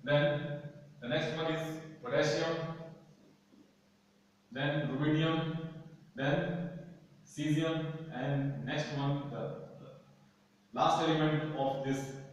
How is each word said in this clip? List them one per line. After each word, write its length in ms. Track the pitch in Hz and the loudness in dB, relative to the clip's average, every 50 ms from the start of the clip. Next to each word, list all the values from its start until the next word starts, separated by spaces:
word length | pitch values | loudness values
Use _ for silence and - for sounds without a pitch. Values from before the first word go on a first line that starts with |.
| 123 | 0
Then 560 | 131 147 147 147 147 147 147 170 - - - - - - - - - - - | 4 4 6 6 4 2 2 -2 -4 -6 -8 -8 -12 -14 -14 -20 -20 -20 -14
the 60 | - 120 | -6 -2
next 300 | 151 156 160 160 156 160 | 0 0 0 0 -2 -2
one 160 | 160 165 160 | 0 0 0
is 260 | 160 160 156 - - - - - - - | -2 -2 -4 -6 -8 -10 -12 -14 -12 -8
potassium, 540 | - 139 147 151 156 156 165 165 165 165 - 156 165 - - - - - - - - - - - - - _ _ _ - - - _ _ _ _ _ _ _ _ _ _ _ _ _ _ _ _ _ | 0 2 4 4 4 4 2 2 0 0 -2 -2 -4 -6 -8 -10 -14 -14 -18 -20 -20 -20 -20 -20 -20 -20 _ _ _ -20 -20 -20 _ _ _ _ _ _ _ _ _ _ _ _ _ _ _ _ _
then 380 | - 127 143 143 147 151 143 - | -6 -2 0 2 2 2 0 0
rubidium, 680 | 131 143 147 151 156 156 160 160 165 165 - - - - - - - - - - - - - - - | 0 2 2 4 4 4 4 4 2 2 0 -2 -4 -4 -6 -8 -10 -12 -16 -16 -18 -20 -20 -18 -8
then 540 | 123 135 139 151 - - - 175 170 - - - - - - - - - - - - - | -2 0 2 2 2 2 0 -2 -4 -4 -6 -8 -10 -12 -14 -16 -20 -20 -20 -20 -20 -20
cesium, 600 | - - - 147 156 151 156 160 165 165 160 - 147 - 160 - - - | -18 -8 -4 0 2 4 4 4 2 2 0 -2 -2 -6 -6 -8 -8 -6
and 520 | 127 131 139 143 139 139 139 139 - 117 | -4 -2 0 0 2 2 0 -2 -4 -4
next 320 | 143 151 151 147 - 147 139 | -4 -2 -2 -2 -2 -2 -2
one, 320 | 139 143 147 143 139 - | 0 2 0 0 -2 -4
the 240 | 120 117 - 117 117 - - - - - - - - - - - - - - - _ _ _ _ _ _ _ _ - | -6 -6 -6 -6 -6 -8 -10 -14 -16 -18 -18 -18 -20 -20 -20 -20 -20 -20 -20 -20 _ _ _ _ _ _ _ _ 2
last 300 | - - 160 160 160 165 | 4 6 6 6 4 4
element 520 | 160 156 156 156 151 151 147 - - - 135 | 4 4 6 6 4 4 2 0 0 -2 0
of 280 | 135 135 135 - - | 0 0 0 0 0
this 260 | 135 135 - - - - - - - | 0 0 -2 -2 -6 -8 -10 -12 -14